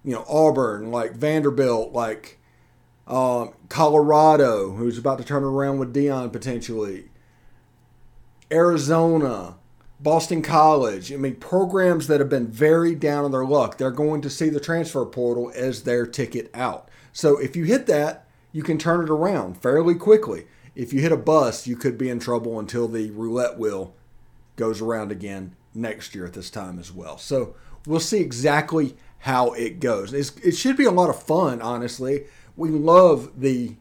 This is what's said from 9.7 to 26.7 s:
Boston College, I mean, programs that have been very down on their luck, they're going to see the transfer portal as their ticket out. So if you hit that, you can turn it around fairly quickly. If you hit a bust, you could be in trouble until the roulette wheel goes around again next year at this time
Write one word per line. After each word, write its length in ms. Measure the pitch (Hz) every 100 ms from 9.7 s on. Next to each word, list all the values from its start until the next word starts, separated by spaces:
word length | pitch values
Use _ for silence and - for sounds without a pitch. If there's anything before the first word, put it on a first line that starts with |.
| _ - -
Boston 420 | 147 160 156 165
College, 680 | 151 156 156 151 117 98 92
I 60 | 139
mean, 180 | 135
programs 720 | - - 180 185 190 180 170 135
that 140 | 147
have 80 | 135
been 180 | 135 117
very 480 | 110 151 165 170
down 300 | 156 151 147
on 60 | 143
their 120 | 131
luck, 340 | 131 143 117 -
they're 140 | 131
going 300 | 127 151 151
to 80 | 139
see 180 | - 160
the 140 | 147
transfer 420 | 143 170 160 139
portal 480 | 113 127 120 120 120
as 300 | 120 131 110
their 240 | 123 120 117
ticket 420 | - 117 123 -
out. 360 | 117 127 78 - - _
So 260 | - 156 143
if 200 | 135 175
you 80 |
hit 220 | 160 262 -
that, 360 | 147 151 - _ _ _
you 100 | 156
can 140 | 151 156
turn 240 | 165 170
it 60 | 160
around 500 | 156 180 170 92 90
fairly 320 | 123 147 170
quickly. 540 | 170 202 214 214 90 - _ -
If 180 | - 120
you 100 | 135
hit 100 | 160
a 60 | 156
bust, 500 | 113 156 127 104 123
you 80 |
could 200 | 120 135
be 140 | 117 131
in 80 | 120
trouble 400 | 123 120 113 113
until 300 | 104 120 113
the 240 | 113 107
roulette 480 | 104 113 120 123 -
wheel 340 | 107 95 92 _ _ - - _ _
goes 260 | - 113 104
around 300 | 110 113 104
again 440 | 98 101 98 92 - _
next 400 | 110 113 107 -
year 100 | 101
at 80 | 87
this 160 | 90 87
time 300 | 107 92